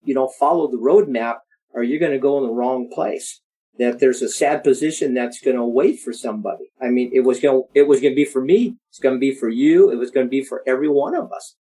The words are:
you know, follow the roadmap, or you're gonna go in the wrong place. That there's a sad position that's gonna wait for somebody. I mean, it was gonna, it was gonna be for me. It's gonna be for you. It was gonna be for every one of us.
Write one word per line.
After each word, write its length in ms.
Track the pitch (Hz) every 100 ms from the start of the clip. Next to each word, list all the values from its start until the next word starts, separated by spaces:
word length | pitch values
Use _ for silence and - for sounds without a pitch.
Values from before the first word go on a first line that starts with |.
you 120 | -
know, 140 | 131 131 -
follow 280 | 143 170 147
the 80 | 123
roadmap, 580 | 123 196 156 120 117 113 _ _ _
or 80 | 120
you're 180 | 120 151
gonna 180 | 165 135
go 200 | 139 143
in 60 |
the 80 | 123
wrong 360 | 117 123 131 120
place. 500 | - 107 - - - _ _ _ -
That 220 | 123 123
there's 240 | 131 123
a 60 | 120
sad 340 | - 143 147
position 500 | 147 127 156 156 147
that's 260 | 123 123 -
gonna 260 | 135 127 120
wait 320 | 120 - 127
for 120 | -
somebody. 560 | 113 120 107 101 - - _
I 80 | 123
mean, 220 | 123 123
it 120 | 127
was 160 | 127 123
gonna, 220 | 143 131 -
it 140 | 143 143
was 120 | 135
gonna 140 | 139
be 100 | 131
for 160 | 143 131
me. 340 | 131 202 240 - _
It's 120 | -
gonna 180 | 135 127
be 160 | 135
for 160 | 135 113
you. 400 | 117 147 175 196
It 60 | 120
was 140 | 120
gonna 160 | 135 123
be 140 | 135
for 180 | 135 - 131
every 220 | 131 151
one 260 | 143 143
of 160 | 349 -
us. 260 | - - _